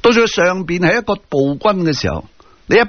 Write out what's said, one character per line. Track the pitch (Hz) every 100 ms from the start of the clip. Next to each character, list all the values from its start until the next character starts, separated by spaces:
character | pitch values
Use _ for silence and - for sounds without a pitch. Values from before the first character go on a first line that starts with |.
到 | 233
最 | 233
後 | 226
上 | - 175 185 175
邊 | 175
係 | 170 220
一 |
個 | 233 202
暴 | _ 147 139 143
君 | 214 196 165
嘅 | 143
時 | 85
候， | 73 - _ - _ -
你 |
一 | 185